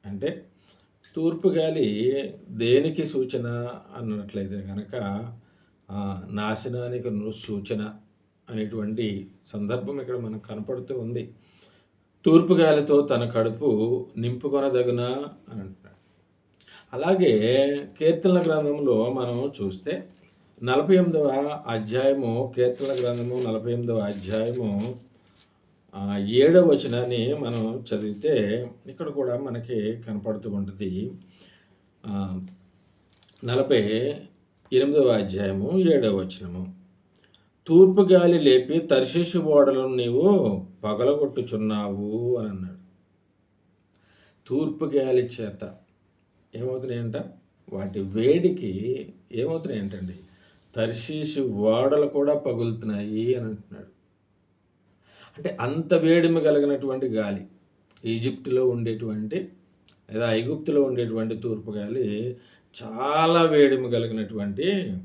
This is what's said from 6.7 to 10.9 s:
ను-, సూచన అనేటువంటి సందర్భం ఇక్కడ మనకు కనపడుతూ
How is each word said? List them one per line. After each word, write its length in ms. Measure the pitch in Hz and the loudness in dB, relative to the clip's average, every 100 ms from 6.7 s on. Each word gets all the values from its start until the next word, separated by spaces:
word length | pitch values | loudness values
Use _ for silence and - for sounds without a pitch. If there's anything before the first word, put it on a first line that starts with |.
| 120 123 123 117 | -8 -6 -6 -6
ను-, 220 | 104 107 | -6 -6
సూచన 640 | 107 - 101 101 107 104 - _ _ _ _ - | -10 -8 -8 -6 -6 -6 -12 _ _ _ _ -12
అనేటువంటి 840 | 110 107 113 104 110 110 98 95 _ _ | -8 -6 -6 -6 -4 -4 -6 -10 _ _
సందర్భం 540 | 107 104 120 101 143 | -8 -6 -6 -6 -8
ఇక్కడ 160 | 123 123 | -8 -8
మనకు 300 | 113 107 - | -8 -10 -12
కనపడుతూ 520 | 110 107 127 123 | -12 -8 -10 -8